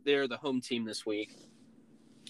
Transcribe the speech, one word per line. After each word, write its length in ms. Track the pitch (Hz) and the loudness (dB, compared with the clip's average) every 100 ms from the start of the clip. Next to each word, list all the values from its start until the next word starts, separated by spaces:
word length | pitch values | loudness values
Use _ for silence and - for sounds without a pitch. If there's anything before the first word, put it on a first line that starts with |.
| 135 | 2
they're 220 | 139 135 | 4 4
the 100 | 113 | 0
home 240 | 147 127 | 0 -2
team 240 | - 120 110 | 0 -2 -2
this 180 | 107 | -4
week. 320 | 110 104 107 - - - - - - - - - | -4 -4 -4 -10 -20 -20 -20 -20 -20 -20 -20 -20